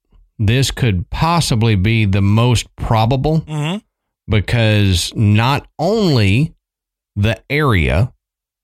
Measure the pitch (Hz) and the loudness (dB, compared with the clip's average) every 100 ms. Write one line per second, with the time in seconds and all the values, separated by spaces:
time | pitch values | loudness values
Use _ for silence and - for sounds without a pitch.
0 | _ _ _ - 104 127 131 - 123 90 | _ _ _ -4 0 0 0 -2 -2 -2
1 | - - 165 170 - 117 117 104 98 113 | -4 -4 0 0 0 0 2 2 2 0
2 | 104 98 98 107 123 110 - - - 113 | 2 2 2 2 2 0 -4 -8 -2 0
3 | 113 131 151 160 151 156 147 202 - _ | 0 0 0 -2 -4 -6 -6 -6 -12 _
4 | _ _ - 107 - 120 110 107 98 90 | _ _ -4 -2 0 0 2 2 2 0
5 | - - 104 104 123 143 - - 160 226 | -2 -2 2 2 2 -2 -6 -6 -2 0
6 | 190 131 98 107 160 - _ _ _ _ | 2 2 2 0 -2 -6 _ _ _ _
7 | _ - 104 - - 143 151 98 65 73 | _ -4 -2 -2 -6 -2 0 2 2 0
8 | 123 - _ _ _ _ | -2 -6 _ _ _ _